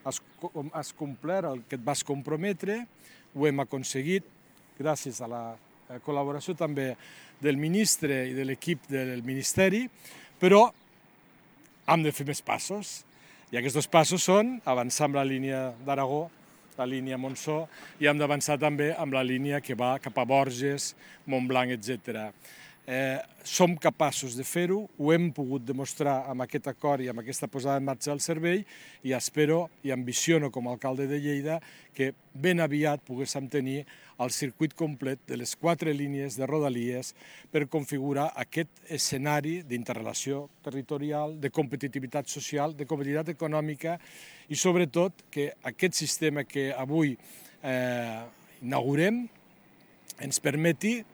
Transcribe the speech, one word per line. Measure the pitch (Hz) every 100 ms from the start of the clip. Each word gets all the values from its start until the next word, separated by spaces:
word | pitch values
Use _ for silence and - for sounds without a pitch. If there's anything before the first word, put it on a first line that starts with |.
Has | 139 - - -
co-, | 175 156 147
has | 156 139 -
complert | 147 123 151 190 170
el | 127 113
que | 131
et |
vas | 120 139 -
comprometre, | 143 139 151 196 185 190 220 240 _ - - - 139
ho | 151
hem | 139
aconseguit, | 127 135 131 135 143 190 - _ _ - _ -
gràcies | 143 147 139 117
a | 120
la, | 120 117 113 _ _ -
eh, | 123
col·laboració | - 143 143 143 160 170
també | 160 143 131 120 - - - -
del | 143 139
ministre | 156 190 214 - 151 135 127
i |
de | 131 135
l'equip | 131 - 165 -
del | 135 127 123
ministeri, | 120 131 123 - 190 208 254 - - - - -
però | 180 202 233 - _ _ _ _ - _ _ - - _ -
hem | 165
de | 156 -
fer | 143
més | 143
passos. | - 110 - 202 202 - - - - - -
I | 117
aquests | 131 135
dos | -
passos | 165 151 180
són | - 196 233 254
avançar | 143 127 123 - 147
amb | 139
la | 135
línia | 131 135 131 131 120
d'Aragó, | 135 139 135 147 170 - - - - -
la | 127
línia | 131 131 127
Montsó, | 131 131 - 151 160 - - -
i | 147
hem | 147
d'avançar | 147 147 139 143
també | 151 143 147 165
amb | 151
la | 131 127
línia | 127 143 143
que | 139 113
va | 123 135
cap | 139 135
a |
Borges, | 120 135 135 120 139 139 - - - - -
Montblanc, | 131 127 127 127 123
etcètera. | 104 123 - 110 107 - - - - - -
Eh, | 127 135 135 - -
som | - - 180 170
capaços | 156 - 147 - 131
de | 117
fer-ho, | 131 170 175 196 208 -
ho | 147
hem | 165 175
pogut | 147 131 135
demostrar | 120 131 135 - 143 135 135
amb | 127
aquest | 123 147 143
acord | 127 147 139
i | 127
amb | 120
aquesta | 113 135 127
posada | 139 127 139
en | 139
marxa | 131 147
del | 143
servei, | - 160 170 185 202 - - - 131
i |
espero | 127 - 147 151 165 170 _ 139
i |
ambiciono | 131 123 120 - 165 143
com | 127 120
a |
alcalde | 123 135 131 139
de | 147
Lleida | 147 143 147 165 - - -
que | - 135 - _
ben | 135 165 175
aviat | 156 147 151 147 -
poguéssim | 127 135 143 131
tenir | 143 131 139 143 - - -
el | 123
circuit | - 139 - 160
complet | - 160 139 131 135 -
de | 123
les | 120
quatre | - 165 165 160
línies | 143 143 139 139
de | 117 131
Rodalies | 156 147 120 120 123 131 - - - -
per | 156 139
configurar | 156 139 143 139 139 156 -
aquest | 120 160 165 - -
escenari | 156 - 139 143 147 147 175
d'interrelació | 151 120 113 113 110 - 135 139 143 _
territorial, | 147 135 127 147 147 147 151 156
de | 139
competitivitat | 160 143 135 139 143 127 147 131
social, | 147 - 147 151
de | 151 143
competitivitat | 156 139 147 160 160
econòmica | 160 151 151 147 165 175 - - - - -
i, | 147
sobretot, | 185 175 165 165 185 - _
que | 147 143 -
aquest | 131 - 185 -
sistema | 151 - 156 147
que | 135 143 135
avui, | 131 131 160 147 123 - - - -
eh, | 139 127 127 120 117 110 120 - - - 120
inaugurem | 131 123 143 180 240 233 - - _ _ _ - _ - -
ens | 135 -
permeti | 147 143 165 160 208 240 214